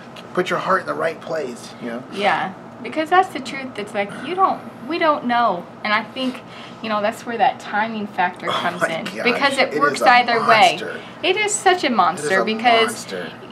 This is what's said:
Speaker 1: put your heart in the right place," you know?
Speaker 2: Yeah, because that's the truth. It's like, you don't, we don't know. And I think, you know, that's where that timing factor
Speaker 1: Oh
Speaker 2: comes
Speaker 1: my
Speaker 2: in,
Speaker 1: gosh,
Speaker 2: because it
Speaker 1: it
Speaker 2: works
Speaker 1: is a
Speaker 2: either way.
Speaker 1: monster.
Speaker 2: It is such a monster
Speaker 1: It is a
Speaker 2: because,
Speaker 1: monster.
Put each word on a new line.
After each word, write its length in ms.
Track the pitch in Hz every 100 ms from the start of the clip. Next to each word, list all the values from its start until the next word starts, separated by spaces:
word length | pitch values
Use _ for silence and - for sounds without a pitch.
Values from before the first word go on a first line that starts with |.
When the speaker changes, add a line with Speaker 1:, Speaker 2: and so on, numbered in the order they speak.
| - - -
Speaker 1:
put 160 | - 180
your 80 | 175
heart 240 | - 185
in 60 | 156
the 80 | 147
right 260 | 160 160
place," 500 | - 160 135 117 - -
you 60 | 120
know? 140 | 117 131
Speaker 2:
Yeah, 420 | 190 202 156 165 - - -
because 300 | 247 - 311
that's 180 | 359 381
the 80 | 294
truth. 380 | 262 269 262 254
It's 160 | 202
like, 160 | 214 202 - 254
you 80 |
don't, 260 | 370 370 233 - - 254
we 100 | 339
don't 280 | 330 294 247
know. 380 | 240 233 180 175 -
And 100 | 208
I 100 | 214
think, 380 | 220 262 262 - - - - -
you 80 | 220
know, 100 | 214
that's 240 | 208 226 -
where 100 | 226
that 220 | 185 -
timing 480 | - 202 226 220 202
factor 400 | - 180 - -
Speaker 1:
Oh 20 |
Speaker 2:
comes 300 | - 175 175
Speaker 1:
my 80 | 160 165
Speaker 2:
in, 60 | -
Speaker 1:
gosh, 180 | 202
Speaker 2:
because 340 | 226 240 277 269
it 140 | - -
Speaker 1:
it 40 |
Speaker 2:
works 220 | 285 -
Speaker 1:
is 60 | -
a 20 |
Speaker 2:
either 300 | 247 240 233
way. 60 | 226 220 185 180
Speaker 1:
monster. 220 | 190 - - -
Speaker 2:
It 140 | 320 381
is 160 | 415
such 300 | - - 359
a 60 | 311
monster 360 | 226 175 180 -
Speaker 1:
It 60 | 190
is 40 |
a 40 | 190
Speaker 2:
because, 400 | 220 247 226 226
Speaker 1:
monster. 440 | - - 185 170 - -